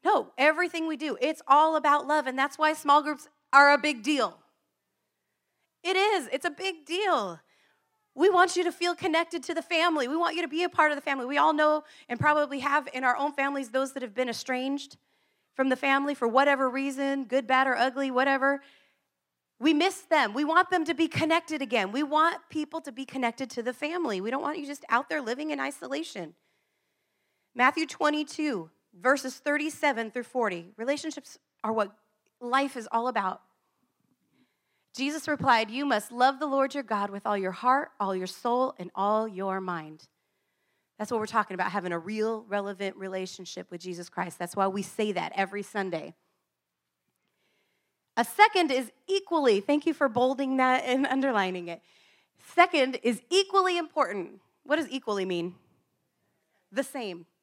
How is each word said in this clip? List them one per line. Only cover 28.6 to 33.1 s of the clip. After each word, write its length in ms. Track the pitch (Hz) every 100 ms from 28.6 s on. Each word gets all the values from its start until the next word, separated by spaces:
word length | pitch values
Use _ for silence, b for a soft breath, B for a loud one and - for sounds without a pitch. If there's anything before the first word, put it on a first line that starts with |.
| 160 _ _
verses 460 | 180 214 277 262 -
thirty-seven 720 | 294 294 302 - 294 233 226
through 140 | 247
forty. 480 | 233 254 220 175 170 214
Relationships 600 | 233 285 320 302 - - _ _
are 80 | 214
what 240 | 220 214 _ _ _ _ _
life 380 | 247 262 277 269
is 100 | 214
all 160 | 233
about. 320 | 240